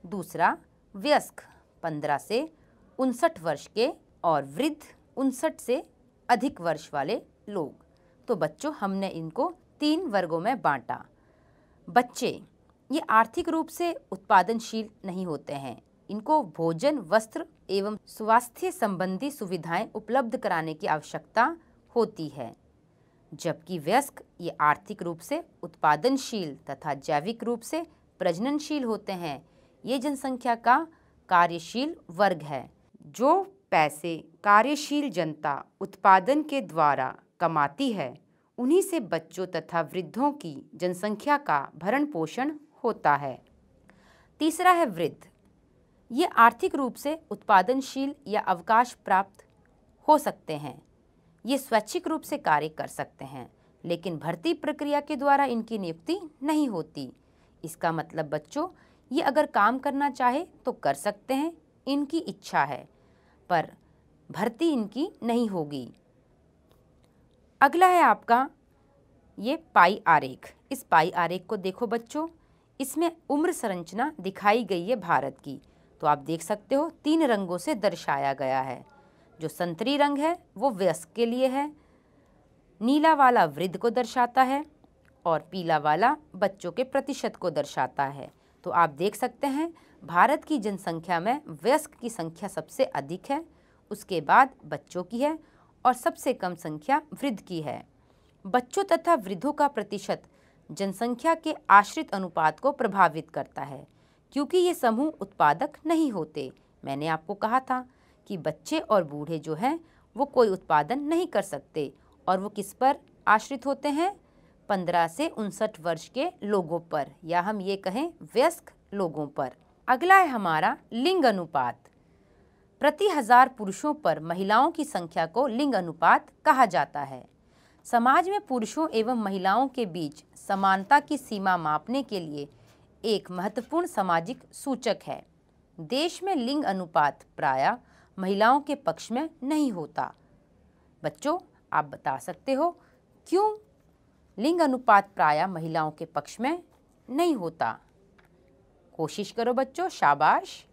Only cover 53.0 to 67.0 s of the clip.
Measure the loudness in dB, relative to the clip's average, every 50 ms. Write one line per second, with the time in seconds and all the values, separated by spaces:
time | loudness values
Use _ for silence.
53 | -10 -10 _ _ -18 -14 -14 -14 -16 -16 _ _ _ _ _ _ -6 -6 -6 -4
54 | -4 -8 -8 -6 -6 -6 -6 -2 -2 -2 -2 -2 -4 -6 -4 -4 -4 -2 -2 -2
55 | -2 -4 -6 -2 2 4 4 4 4 0 0 -4 -4 -4 -6 -6 -4 -6 -8 -8
56 | _ -4 -4 -4 -6 -14 _ _ -2 0 0 2 0 0 -2 -4 -6 -6 _ -12
57 | -12 -12 -14 _ _ _ _ _ _ _ _ _ -14 -14 -10 _ -2 -2 -2 -2
58 | -6 -6 -6 -6 -6 -4 -6 -8 -8 -6 -6 -6 -6 -6 -8 _ _ _ _ _
59 | _ _ -4 0 0 2 2 2 0 2 2 2 2 2 2 0 -4 -4 -2 -2
60 | -2 -2 -2 0 0 0 0 0 -6 -8 _ -8 _ -8 -8 -2 -2 -2 -2 0
61 | -4 -6 -6 -6 _ -4 -2 -2 -2 -4 -6 _ _ _ _ _ _ -2 -2 -2
62 | -2 -2 -4 -4 -4 -6 -12 -12 -14 -2 0 0 0 0 -2 -10 -12 -18 _ _
63 | _ _ _ _ _ _ _ _ _ 0 0 0 0 -2 -12 _ _ _ _ _
64 | _ _ _ _ _ _ -6 -2 -2 -4 -2 0 0 0 0 0 -2 -4 -4 -6
65 | -6 -6 -6 _ -4 -2 0 0 0 0 -2 -4 -6 -6 -8 -10 -10 -12 -16 _
66 | _ _ _ _ _ _ _ _ _ _ _ _ _ _ _ _ _ _ _ _